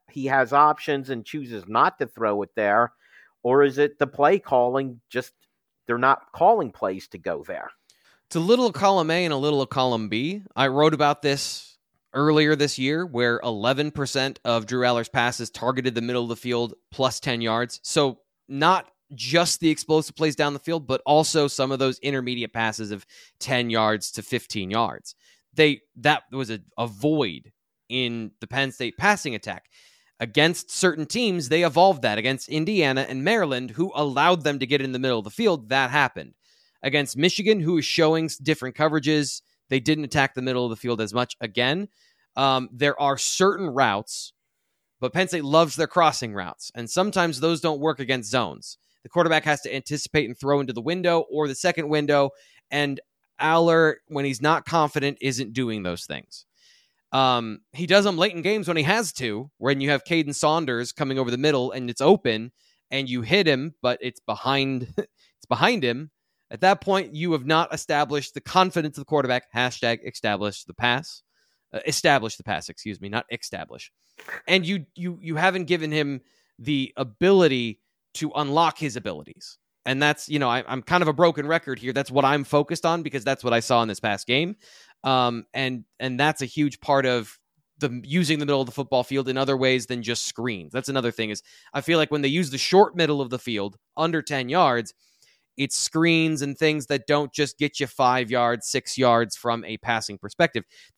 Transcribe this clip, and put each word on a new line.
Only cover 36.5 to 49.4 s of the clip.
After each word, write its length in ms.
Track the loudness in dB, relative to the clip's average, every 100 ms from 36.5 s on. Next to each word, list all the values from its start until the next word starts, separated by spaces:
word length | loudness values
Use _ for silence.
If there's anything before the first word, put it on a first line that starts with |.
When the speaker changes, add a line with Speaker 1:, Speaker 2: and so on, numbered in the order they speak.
| _ _ _
Speaker 2:
Against 340 | -2 -2 -2 0
Michigan, 440 | 0 2 2 2
who 180 | 2 0
is 60 | 0
showing 420 | 2 2 2 -2
s-, 100 | -4
different 400 | -2 -2 -4 -2
coverages, 640 | 0 2 2 2 0 -6 -14 _ _
they 100 | -2
didn't 240 | 2 0 0
attack 300 | 0 0 0
the 60 |
middle 220 | -4 -2 -2
of 60 |
the 60 | -4
field 240 | -4 -4
as 120 | -2
much. 240 | -2 -4 -4
Again, 480 | -6 -2 0 -2 -6 _ _ _ _ -2
um, 320 | 2 2 -2
there 260 | -2 -2 0
are 180 | 0 0
certain 480 | -2 0 0 0 -2
routes, 640 | 2 2 2 -4 -12 -14 -18 _ _ _ _ _ _
but 120 | -4
Penn 160 | -2 -2
State 160 | -2 2
loves 300 | 4 4 2
their 100 | -2
crossing 460 | 4 4 2 -4
routes, 380 | -8 -8 -12 -14 -12
and 140 | -4
sometimes 520 | -2 0 2 0 0
those 200 | 0 0
don't 200 | -2 -2
work 180 | -2 -2
against 320 | -2 -4 -2
zones. 480 | -2 -2 -6 -16 -20 _ _
The 60 | -4
quarterback 360 | 0 4 2